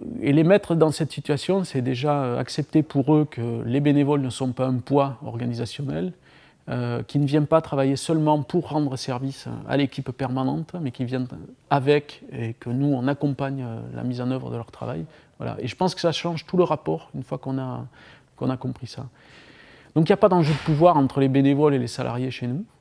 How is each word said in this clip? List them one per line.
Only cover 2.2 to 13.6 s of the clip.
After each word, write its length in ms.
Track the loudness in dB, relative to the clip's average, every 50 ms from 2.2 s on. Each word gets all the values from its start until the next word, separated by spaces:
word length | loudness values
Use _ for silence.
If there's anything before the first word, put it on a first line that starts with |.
euh, 160 | 0 -2 -2 -2
accepter 440 | -4 -4 -4 -6 -4 0 2 2
pour 320 | 2 2 0 0 4 4 4
eux 120 | 4 4 0
que 320 | -2 -6 -4 -4 -4 -4 -2
les 140 | 0 0 2
bénévoles 420 | 4 4 4 4 4 4 2 0
ne 80 | 0 -2
sont 220 | -4 -4 -4 -4
pas 140 | -2 -2 -2
un 120 | 0 0 -2
poids 400 | -2 2 2 2 2 2 -2 -8 -10
organisationnel, 880 | -10 -8 -6 -4 -4 -4 -4 -6 -8 -8 -8 -8 -6 -6 -6 -6 -6 -8 _ _ _ -20 -20 _ _ _ _ -10 -8
euh, 320 | -6 -4 -4 -4 -4 -6
qu'ils 200 | -6 -2 0 0
ne 40 | 0
viennent 200 | 2 2 2 2
pas 160 | 4 4 2
travailler 340 | 2 2 0 0 2 2 0
seulement 460 | -2 -2 -2 0 2 4 2 2 2
pour 260 | 0 -2 -2 -2 -2 0
rendre 260 | -2 -2 -2 -2 -4
service 520 | -6 -6 -6 -6 -4 -6 -6 -8 -10 -12 -10 -10 -8 -4
à 120 | -2 0 0
l'équipe 320 | 0 0 -2 -6 -8 -8
permanente, 640 | -6 -6 -6 -4 -4 -2 -2 -2 -2 -4 -6 -8 -8 -8
mais 120 | -6 -6
qu'ils 160 | -6 -6 -6
viennent 200 | -4 -4 -4 -4 -6 -10 -14 -16 -18 -20 _ _ -2
avec 520 | 0 0 4 4 4 2 2 -4 -18 -20 -18 -14
et 220 | -10 -8 -6 -6
que 160 | -8 -8 -6 -4
nous, 240 | -2 0 2 2
on 160 | 0 0 0 -2
accompagne, 560 | -2 0 -2 -2 -2 -2 -4 -6 -6 -6